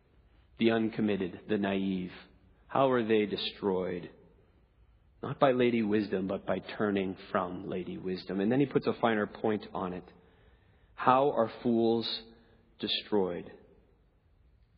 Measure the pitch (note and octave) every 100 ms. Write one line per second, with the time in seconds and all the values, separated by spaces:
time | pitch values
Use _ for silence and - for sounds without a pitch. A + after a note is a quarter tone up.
0 | _ _ _ _ _ - A2+ A2+ A2 A2+
1 | G#2+ G2 F#2 - - G#2+ G2 G2 G2 F#2+
2 | F2+ - - - - _ - - C3+ B2+
3 | A2 A2 G#2 F#2+ - - G2+ F#2 F2+ F2+
4 | F2 - - - _ _ _ _ - _
5 | _ _ - C#3 C#3+ B2+ B2 A#2 G#2+ G#2+
6 | G2+ F#2+ F#2+ F#2+ - F#2 - - G#2+ G2
7 | F#2+ F2+ - G2+ F2+ F2+ F#2+ F2+ F2+ F#2
8 | F#2 F#2 - F#2+ G2+ C3 C#3 C3+ - A2
9 | A#2 G#2+ G#2 - A2+ G#2+ - F2 F#2+ F2+
10 | - - - _ - - _ _ _ -
11 | - B2+ C#3+ - A2+ - B2 A2+ A#2 A2+
12 | A2 - - - - - _ - G#2 -
13 | - G#2 F#2 F2 - - - - _ _
14 | _ _ _ _ _ _ _